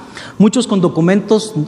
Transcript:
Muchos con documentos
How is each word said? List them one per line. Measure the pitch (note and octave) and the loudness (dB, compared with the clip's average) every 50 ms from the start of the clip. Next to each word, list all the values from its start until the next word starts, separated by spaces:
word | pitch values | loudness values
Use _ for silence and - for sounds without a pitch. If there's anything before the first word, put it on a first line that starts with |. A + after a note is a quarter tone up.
| - - - - - - - - | -20 -20 -20 -20 -20 -10 0 2
Muchos | F#3+ A3 - B3+ A3+ | 2 2 4 0 -2
con | G#3+ G#3+ F#3+ | 0 0 0
documentos | E3+ E3 - D#3+ E3 F3 G3 G#3 G#3 - A3 G#3+ G#3+ - - D#3+ D3 | 0 0 0 0 0 2 2 0 2 0 0 0 0 -4 -6 -6 -6